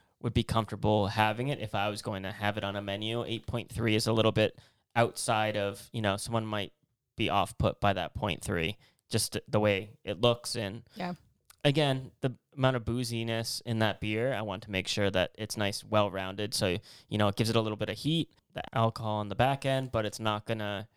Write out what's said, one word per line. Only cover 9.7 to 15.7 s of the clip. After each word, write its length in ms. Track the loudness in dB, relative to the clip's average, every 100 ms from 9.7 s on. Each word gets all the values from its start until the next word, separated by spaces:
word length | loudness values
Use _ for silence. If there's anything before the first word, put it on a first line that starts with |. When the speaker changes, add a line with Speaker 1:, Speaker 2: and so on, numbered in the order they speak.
| 2 -2 -10 -8
Speaker 1:
it 160 | 2
looks. 340 | 2 2 -2 -6
And 280 | -6 -8 -12 -8
Speaker 2:
Yeah. 180 | -8 -8 _ _ _ _ 2
Speaker 1:
again, 460 | 4 2 0 -6 -4
the 120 | -4 -4 _ 2
amount 220 | 2 2
of 80 | 0
booziness 760 | -2 -2 -2 -2 -2 -2 -4 -2
in 140 | 2
that 200 | 2 0
beer, 340 | -2 0 0
I 80 | -2
want 220 | -4 -6
to 80 | -4
make 160 | -2 0
sure 240 | 2 2
that 200 | 4 2 -2
it's 200 | -6 -2
nice, 260 | -2